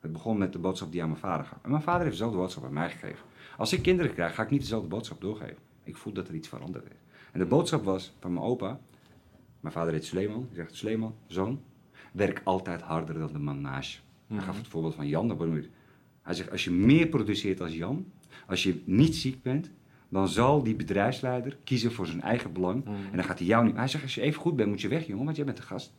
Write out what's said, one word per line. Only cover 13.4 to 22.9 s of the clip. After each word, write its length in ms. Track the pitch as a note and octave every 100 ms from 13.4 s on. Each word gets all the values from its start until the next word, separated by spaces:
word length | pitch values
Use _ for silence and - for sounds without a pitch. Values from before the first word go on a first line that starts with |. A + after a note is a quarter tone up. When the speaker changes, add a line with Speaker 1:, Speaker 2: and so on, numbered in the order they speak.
| C#2+ C#2+
Speaker 1:
naast 320 | C#2 C2+ C2
je." 60 | - - _ _
Hij 100 | G#2+
Speaker 2:
Mhm. 100 | F#2+
Speaker 1:
gaf 100 | G2
het 120 | A#2
voorbeeld 260 | E2 D#2+
van 140 | D2+ C#2+
Jan 200 | D#2 A#2
de 60 |
Boer. 300 | E2 E2 D#2+ D2+ - - - _ _
Hij 120 | -
zegt: 160 | F2 F2+
"Als 140 | -
je 60 | -
meer 360 | F2 G#2+ D3+ D#3+
produceert 540 | C#3+ G#2 G2+ G2+ F#2
als 120 | F2
Jan, 320 | D#2+ F2 D3 F#3+ - - - -
als 160 | F#2
je 200 | G2 E2
niet 320 | - G#2+ D#3+ D#3+
ziek 260 | C3 C3
bent, 280 | B2+ C3+ F3+ - - - _
dan 200 | F#2+ F#2+
zal 340 | E2 B2+ D3
die 120 | A#2+ G#2+
bedrijfsleider 800 | E2+ G2 G#2 B2 C3 B2+ B2 -
kiezen 280 | - B2 A2+
voor 140 | G#2 F2
zijn 140 | E2
eigen 300 | F2+ A#2+ G#2
belang. 320 | E2+ F2+ G#2+
Speaker 2:
Mhm. 100 | G#2